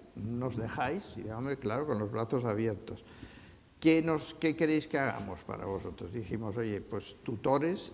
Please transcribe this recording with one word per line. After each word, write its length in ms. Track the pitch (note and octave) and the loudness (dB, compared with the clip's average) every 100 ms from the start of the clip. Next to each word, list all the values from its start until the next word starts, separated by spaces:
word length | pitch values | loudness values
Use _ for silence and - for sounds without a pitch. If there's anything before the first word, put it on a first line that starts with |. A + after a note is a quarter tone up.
| - A#2 | -16 -8
¿Nos 400 | G#2 A#2+ B2+ G#2+ | -4 -2 -2 -2
dejáis? 600 | A#2 D3 B2+ F3+ - - | -4 -2 0 -2 -6 -8
Y, 120 | G#2 | -6
hombre, 280 | A2+ C3+ C3+ | -4 -2 -2
claro, 280 | G2+ A#2 D3+ | 0 0 0
con 140 | A2 | 0
los 100 | G#2+ | 0
brazos 360 | A2 A2+ C3 A#2+ | 0 0 2 2
abiertos. 580 | G#2 A2+ G2+ - - - - - - - - - - D#3+ | 2 2 0 -6 -12 -14 -18 -16 -18 -20 -20 -20 2 6
¿Qué 160 | D#3+ | 8
nos, 320 | D#3+ D3+ - - | 6 2 0 0
qué 200 | D#3+ D#3 | 0 4
queréis 320 | D#3+ D#3 D3 | 6 4 4
que 100 | D3+ | 0
hagamos 460 | C3+ A#2 G2+ F2+ | 2 0 -4 -8
para 220 | - G#2 G2 | -8 -6 -4
vosotros? 460 | G2 G2+ E2 F2+ | -4 -4 -8 -8
Dijimos, 460 | A#2 G#2+ A2 A2 G#2+ | -6 -4 -4 -4 -2
oye, 240 | A2+ G2+ | -2 -2
pues 360 | - G2+ - - | -4 -8 -8 -10
tutores 720 | - A2+ C3 C#3 E3 G3 - | -6 0 4 4 4 -2 -6